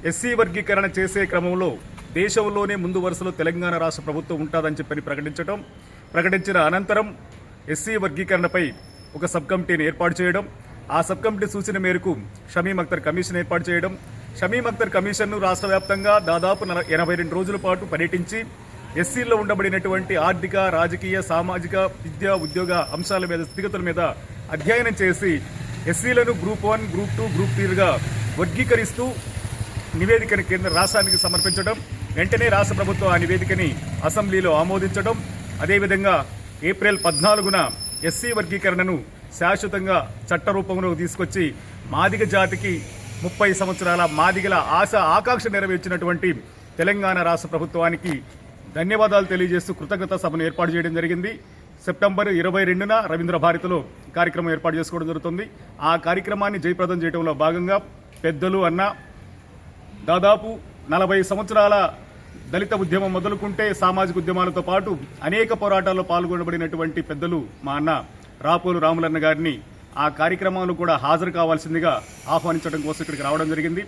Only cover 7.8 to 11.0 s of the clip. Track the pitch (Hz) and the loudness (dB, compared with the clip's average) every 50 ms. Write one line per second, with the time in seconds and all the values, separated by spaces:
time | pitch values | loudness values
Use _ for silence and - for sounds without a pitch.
7.8 | - 220 220 214 185 190 139 156 190 - 196 180 175 170 - 185 170 135 107 - | -4 -4 -2 -2 -2 -2 -2 -4 -2 0 0 0 0 0 0 0 0 -2 -4 -8
8.8 | - - - - - - - 151 170 170 - 175 143 - 190 185 180 - 175 156 | -18 -20 -20 -20 -20 -16 -10 -6 -6 -2 -2 -4 -2 -2 -2 -2 0 0 0 2
9.8 | 151 156 156 - 175 170 165 - 180 180 175 196 208 - - - - - - - | 2 0 0 0 0 0 0 2 0 0 0 0 -4 -6 -12 -18 -20 -20 -20 -18
10.8 | - - - 160 | -10 -2 0 0